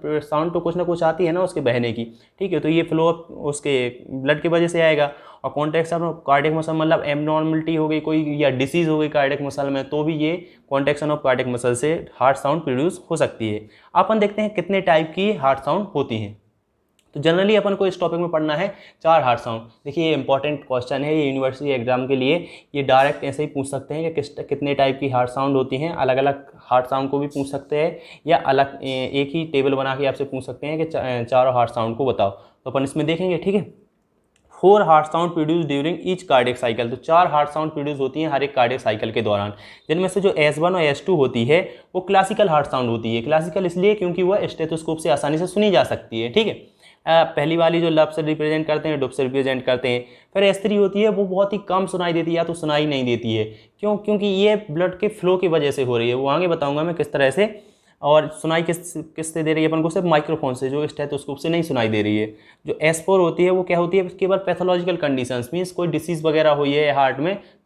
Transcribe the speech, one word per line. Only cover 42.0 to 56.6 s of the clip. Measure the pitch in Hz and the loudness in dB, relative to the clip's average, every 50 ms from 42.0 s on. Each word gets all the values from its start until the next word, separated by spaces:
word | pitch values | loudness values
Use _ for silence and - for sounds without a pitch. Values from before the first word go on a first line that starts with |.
क्लासिकल | 180 185 196 190 190 - 214 214 208 180 | -2 2 2 2 2 2 2 2 2 4
हार्ट | 156 151 143 | 4 2 0
साउंड | - - 131 127 117 | 0 -2 -2 0 0
होती | 117 113 113 113 113 | -2 -2 -2 -2 -2
है। | 113 | -2
क्लासिकल | 113 147 156 160 160 175 170 196 185 | 0 0 0 0 0 -2 -4 -2 -2
इसलिए | 175 170 180 180 208 214 | -2 -2 2 2 2 2
क्योंकि | 214 185 175 165 180 180 | 2 0 -4 -2 0 0
वह | 180 202 202 - 156 | 2 2 0 0 -4
स्टेथोस्कोप | - - 160 156 165 156 160 - 160 160 | -4 -6 -6 -4 -4 -6 -4 -4 -6 -2
से | - 170 | 0 0
आसानी | 147 143 - 143 156 160 | 0 0 0 -2 -2 -2
से | 180 180 | -2 -2
सुनी | - 202 208 214 | 0 0 2 4
जा | 180 151 127 | 4 4 2
सकती | - 123 - - - 113 113 | 2 -2 -6 -8 -8 -6 -4
है, | 113 120 | -4 0
ठीक | 120 214 226 196 | 0 0 0 0
है। | - - - - _ _ _ - _ _ - | -4 -8 -12 -20 _ _ _ -20 _ _ -2
अ, | 156 165 165 156 160 - | 2 4 4 4 4 0
पहली | 151 143 156 165 170 | -2 0 0 2 2
वाली | 165 165 165 165 | 2 4 4 2
जो | 165 165 | 2 2
लब | 160 156 156 151 | 4 4 2 2
से | 151 165 | 2 -4
रिप्रेजेंट | 156 151 156 147 151 151 156 156 156 156 | -2 -2 -2 0 0 0 0 0 0 0
करते | 151 151 151 160 | -2 -2 0 -2
हैं, | 151 139 | -2 -2
डुब | 131 123 | -2 -4
से | - - 135 | -2 -2 -2
रिप्रेजेंट | 127 131 135 131 135 131 127 123 | 0 0 0 0 0 -2 -2 0
करते | 131 127 123 - 127 | -2 -2 0 0 -2
हैं। | 120 120 - - - - _ _ - | -2 -2 -4 -8 -18 -20 _ _ 0
फिर | 196 202 | 2 2
एस | 196 196 - - | 2 2 2 0
थ्री | 214 208 | 0 2
होती | 202 202 190 196 202 | 4 2 2 2 2
है, | 214 214 | 2 2
वो | 196 190 202 | 2 2 0
बहुत | 185 185 190 196 202 214 | 0 2 0 0 0 0
ही | 202 | -6
कम | - - 180 190 196 | -4 -2 -2 0 0
सुनाई | 185 - 180 175 175 170 | -2 -2 -2 -2 0 0
देती | 170 170 170 | 0 0 0
है | 165 165 | 0 0
या | 165 | -2
तो | 165 165 | -2 -4
सुनाई | 170 160 156 147 147 151 | -6 -2 0 0 2 2
नहीं | 151 143 135 127 | 0 0 0 0
देती | 123 120 113 117 113 110 | 0 0 0 0 -2 -2
है। | 110 107 107 - - - _ _ - | -2 -2 -4 -6 -18 -20 _ _ -4
क्यों? | - 208 208 202 | -2 -2 -2 -2
क्योंकि | 208 214 214 196 202 | 0 -2 0 0 0
ये | 208 190 190 202 208 214 202 208 - | 0 2 4 4 4 4 2 -2 -4
ब्लड | 147 160 180 185 180 - | -2 -2 -2 -2 -2 -2
के | 214 208 | -4 -4
फ्लो | 208 - - 180 185 185 | -4 -2 0 2 2 2
की | 190 175 | 2 2
वजह | 160 156 143 143 | 2 2 2 0
से | 135 143 131 | 0 0 0
हो | 123 120 117 | 0 0 0
रही | 117 120 | 2 0
है, | 123 | 0
वो | 131 135 139 | 0 0 0
आगे | 143 160 180 180 | 0 0 0 0
बताऊंगा | 165 160 | 0 0